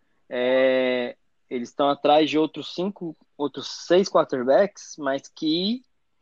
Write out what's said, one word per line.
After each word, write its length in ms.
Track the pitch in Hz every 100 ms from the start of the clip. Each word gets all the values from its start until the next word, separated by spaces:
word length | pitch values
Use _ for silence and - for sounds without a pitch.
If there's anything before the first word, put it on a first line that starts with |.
| _ _ -
é, 880 | 127 123 131 131 131 127 123 120 - _ _ -
eles 220 | 127 120
estão 180 | - 143
atrás 400 | 143 147 151 147
de 100 | 147
outros 360 | 156 151 -
cinco, 420 | - 190 - 170 151 _ -
outros 480 | 143 143 - - -
seis 240 | 175 190
quarterbacks, 880 | 175 151 135 123 156 196 - - -
mas 300 | 139 139 -
que 540 | - 156 165 196 247 _ _ _ _